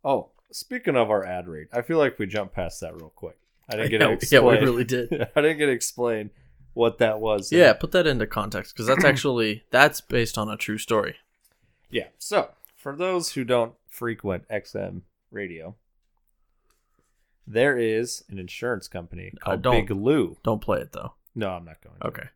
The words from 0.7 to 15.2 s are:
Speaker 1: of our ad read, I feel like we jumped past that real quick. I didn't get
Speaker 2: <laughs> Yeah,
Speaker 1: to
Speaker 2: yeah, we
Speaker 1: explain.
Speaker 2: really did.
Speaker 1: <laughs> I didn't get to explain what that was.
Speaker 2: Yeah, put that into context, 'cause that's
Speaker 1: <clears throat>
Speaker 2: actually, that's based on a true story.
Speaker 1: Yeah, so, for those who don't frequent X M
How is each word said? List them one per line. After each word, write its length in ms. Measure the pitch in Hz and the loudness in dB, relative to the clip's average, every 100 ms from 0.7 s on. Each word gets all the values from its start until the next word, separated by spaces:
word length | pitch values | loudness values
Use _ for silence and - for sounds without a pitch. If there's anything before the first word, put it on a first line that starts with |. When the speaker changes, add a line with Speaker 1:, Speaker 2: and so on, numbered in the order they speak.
| 247 202 131 | -6 0 2
Speaker 1:
of 140 | 107 | 2
our 140 | 107 | 0
ad 240 | 92 90 87 | 0 -8 -10
read, 200 | 78 80 | -14 -6
I 100 | 120 | -6
feel 160 | 120 160 | 0 2
like 200 | 139 - | 2 0
we 80 | 101 | -6
jumped 280 | 107 98 | -4 -6
past 260 | - 85 - | -6 -8 -8
that 140 | 82 | -14
real 160 | 80 80 | -14 -20
quick. 220 | _ 82 - _ _ - | _ -16 -16 _ _ -8
I 60 | 107 | -4
didn't 140 | 127 | 0
get 100 | 110 | 2
Speaker 2:
<laughs> 0 | |
Yeah, 60 | - 113 | 2 2
Speaker 1:
to 100 | - | 6
Speaker 2:
yeah, 100 | 135 | 8
we 140 | 123 | 8
Speaker 1:
explain. 100 | 110 | 6
Speaker 2:
really 200 | 117 120 | 4 2
did. 280 | 120 123 120 | -2 -2 -2
Speaker 1:
<laughs> 240 | 170 156 151 | -4 0 2
I 40 | |
didn't 160 | 151 151 | 2 2
get 80 | 147 | 0
to 60 | |
explain 580 | 120 - - 120 110 107 _ _ _ - | 0 -4 -4 -2 -2 -6 _ _ _ -12
what 260 | - 117 - | 2 2 4
that 220 | 113 110 | 2 2
was. 320 | 110 104 95 | 0 0 2
Speaker 2:
Yeah, 220 | 165 151 | 6 8
put 180 | - 160 | 6 2
that 140 | 185 160 | 2 2
into 200 | 123 110 | 0 -2
context, 480 | - 104 95 - | -4 -6 -8 -10
'cause 120 | - 113 | -6 0
that's 180 | 135 | 4
Speaker 1:
<clears throat> 0 | |
Speaker 2:
actually, 600 | 151 135 143 120 110 107 _ | 4 4 0 0 0 -4 _
that's 300 | 123 147 - | 4 4 2
based 380 | _ 123 113 - | _ -2 -2 -4
on 100 | 107 | -6
a 80 | 107 | -6
true 220 | - 107 | -6 -6
story. 380 | - 110 101 - _ _ _ _ _ _ _ | 0 0 -2 -10 _ _ _ _ _ _ _
Speaker 1:
Yeah, 180 | 120 - _ | -8 -8 _
so, 320 | - 202 - _ - _ | -4 -2 -2 _ -20 _
for 180 | 143 143 | -12 -6
those 360 | 180 185 165 | -2 -2 -4
who 120 | - | -6
don't 300 | 120 123 113 _ _ | 0 0 0 _ _
frequent 560 | - 117 110 104 90 - | -8 -8 -6 -6 -6 -6
X 260 | 107 - | -8 -6
M 280 | 101 95 92 _ _ | -8 -8 -10 _ _